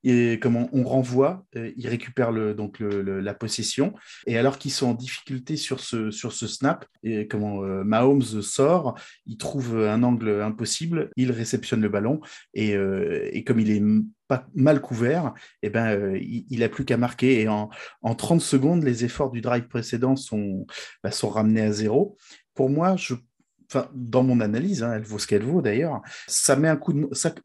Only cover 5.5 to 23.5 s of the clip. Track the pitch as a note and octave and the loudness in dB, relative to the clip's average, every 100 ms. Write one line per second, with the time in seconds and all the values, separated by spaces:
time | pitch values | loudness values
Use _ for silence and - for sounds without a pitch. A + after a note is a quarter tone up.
5.5 | D#3 - C3 - A#2 G#2+ G#2 A#2+ - G#2+ | -6 -6 -8 -6 -4 -4 -6 -8 -8 -8
6.5 | - C#3 - - _ A2 G#2+ G#2+ G#2 G#2 | -2 0 0 -6 _ -6 -4 -2 -4 -4
7.5 | G2+ G2 F#2+ G2+ A2 B2+ C#3+ A2+ G#2+ G2+ | -4 -4 -2 0 4 6 6 2 -2 -4
8.5 | - C#3 F3+ C3+ - - - - A2+ - | 2 4 4 0 -6 -12 -20 -16 -10 -6
9.5 | C#3+ A#2+ A2+ G#2+ A2 B2 A#2+ A2 G#2 G#2+ | -4 -2 0 2 4 4 2 0 0 -2
10.5 | G#2+ A2+ - E3 E3 D3 - B2+ A#2 A2+ | -4 -4 -4 -2 -2 -4 -2 0 0 -2
11.5 | B2 - A#2 G#2+ G2+ A2 D#3 - - - | -4 -2 0 2 2 0 -2 -4 -20 -12
12.5 | - G#2+ G2+ G2 F#2+ E2 E2 - - - | -4 0 2 0 0 -2 -2 -4 -4 0
13.5 | A#2 G#2+ G#2+ G#2 G#2+ G#2+ - - B2+ - | 2 4 4 4 4 2 -6 -4 -4 -2
14.5 | D#3+ C#3 C#3+ - A2+ A#2+ E3 D3+ - - | 2 4 4 0 -2 0 0 -2 -6 -14
15.5 | _ G#2 A2 A2+ G2+ G2+ F#2+ - A#2 - | _ -4 0 0 0 0 -4 -4 -8 -6
16.5 | A#2+ A2+ - C3+ A#2 A#2+ - B2+ B2+ G#2+ | -2 0 0 -2 0 0 2 4 4 4
17.5 | G#2+ G#2+ - - - A2+ A#2 - E3+ - | 0 -4 -10 -18 -8 -4 -4 2 2 4
18.5 | C3+ C3+ F3 D3 A#2 A#2+ - C#3 A#2+ A#2+ | 2 4 4 2 0 -2 -2 -4 -2 -2
19.5 | B2 B2 - C#3 A#2+ C3 C#3 - G#2+ G2+ | 0 -2 -6 -4 -2 0 0 -2 -4 -4
20.5 | F#2+ - - - - G2 - G#2+ A2 A2 | -4 -8 -12 -16 -10 -8 -4 -2 2 4
21.5 | A2 G#2+ G#2 G#2+ B2 G3 - - - _ | 4 2 0 2 2 2 -2 -20 -20 _
22.5 | - C3+ C#3+ F3 F#3 - B2 - _ _ | -2 0 2 2 0 -2 -8 -10 _ _